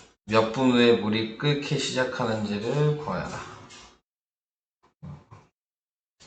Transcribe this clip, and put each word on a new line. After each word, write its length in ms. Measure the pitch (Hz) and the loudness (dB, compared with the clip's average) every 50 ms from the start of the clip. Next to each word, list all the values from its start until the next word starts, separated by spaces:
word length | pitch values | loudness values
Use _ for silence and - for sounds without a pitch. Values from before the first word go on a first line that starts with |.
| - - _ _ _ | -20 -20 _ _ _
몇 260 | 101 107 113 110 110 | 0 2 2 2 2
분 200 | - 135 131 127 | 0 2 2 4
후에 200 | 123 120 120 120 117 101 | 6 6 6 6 6 4
물이 400 | 101 107 110 113 113 110 - - | 2 0 0 0 -2 -4 -6 -2
끓기 400 | 147 147 143 139 - - 131 - | 0 0 0 0 -2 -2 -4 -2
시작하는지를 1200 | - - 120 127 127 127 - - 123 113 110 107 104 101 104 101 110 120 131 147 151 151 151 147 | -2 -2 -2 -2 -2 -2 -2 -2 -2 -2 -2 -2 -4 -4 -4 -4 -4 -2 0 2 2 2 0 -2
구하여라. 520 | - 98 92 82 - - 127 - - - - - - - - - - - - _ _ _ _ _ _ _ _ _ _ _ _ _ _ _ _ _ _ _ _ _ 151 147 147 - - _ - - - _ _ _ _ _ _ _ _ _ _ _ _ _ _ _ - | -4 -6 -6 -6 -6 -6 -8 -10 -12 -14 -16 -20 -20 -20 -20 -20 -20 -20 -20 _ _ _ _ _ _ _ _ _ _ _ _ _ _ _ _ _ _ _ _ _ -16 -16 -16 -16 -18 _ -20 -20 -20 _ _ _ _ _ _ _ _ _ _ _ _ _ _ _ -20